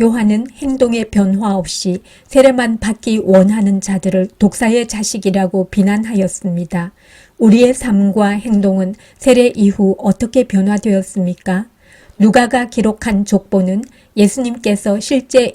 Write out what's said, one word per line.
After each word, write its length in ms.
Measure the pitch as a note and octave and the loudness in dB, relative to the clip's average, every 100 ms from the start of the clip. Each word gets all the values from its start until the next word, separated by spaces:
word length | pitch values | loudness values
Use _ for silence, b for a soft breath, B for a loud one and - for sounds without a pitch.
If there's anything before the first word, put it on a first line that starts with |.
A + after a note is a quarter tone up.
요한은 460 | A#3 A#3 G#3 G#3+ C4 | 0 2 0 0 -4
행동의 520 | - C#4 C4 A#3+ A#3 G#3+ | -8 -6 0 0 0 -2
변화 460 | G3+ G3 G3 G#3+ G3 | 0 0 0 -2 -2
없이 460 | E3 - F#3+ F3+ b b _ | -4 -6 -6 -6 b b _
세례만 500 | C4+ C4+ B3 A#3 A3+ | 4 4 4 -2 -2
받기 440 | G#3 A3 A#3 A3 | -4 -6 -4 -2
원하는 560 | F#3 F#3+ F#3+ A3 G3 G3 | 4 4 4 2 0 -2
자들을 480 | G3 F#3+ F#3+ F#3 F#3 - | -2 -4 -2 -2 -2 0
독사의 480 | G#3 - A3 A#3+ A3+ | -2 0 0 0 -2
자식이라고 840 | G#3+ G3+ G#3 F#3+ G3 F#3 F#3+ F#3 | -6 -6 -4 -2 0 0 -2 -2
비난하였습니다. 1200 | G#3 F#3+ G#3+ A3 G#3 F3+ - F#3+ F3 E3+ F3 E3+ b b b b - | 0 0 0 -2 -2 -2 -4 -6 -6 -6 -6 -8 b b b b 0
우리의 360 | A3 A3+ B3 | 4 6 4
삶과 540 | C4 B3 G3 G3+ G#3 G3+ | 2 -2 0 2 0 0
행동은 640 | G#3 A#3 G3+ F#3+ F#3+ F#3 G#3+ b b | -2 -2 0 0 0 -2 -8 b b
세례 300 | C4+ B3 A#3+ - | 2 4 2 2
이후 400 | G3+ F#3+ F#3+ F#3 | 0 2 0 0
어떻게 460 | G#3 - A#3 C4 | -2 -2 -2 -2
변화되었습니까? 1200 | B3 F#3+ G3 G#3 A3 F#3+ F#3 G3+ F3+ F3+ G3 F#3 A3+ b b b b - | 0 0 0 -2 0 -2 -2 -4 -6 -6 -6 -6 -6 b b b b 0
누가가 480 | G#3+ B3 A#3+ B3 A#3+ | 4 4 2 0 -2
기록한 560 | - G#3+ G#3+ A3+ G3+ | -2 -2 -2 -4 -2
족보는 580 | G3+ G3 - G3 F#3 G3 C4+ b b G#3+ | 0 -2 0 -2 0 -2 -6 b b 0
예수님께서 840 | G3+ - B3 A#3 G#3+ G3+ G#3+ G#3 | 0 0 -6 -4 -4 -4 -2 -4
실제 520 | - C4+ C4 B3+ A#3+ | -2 -4 0 0 0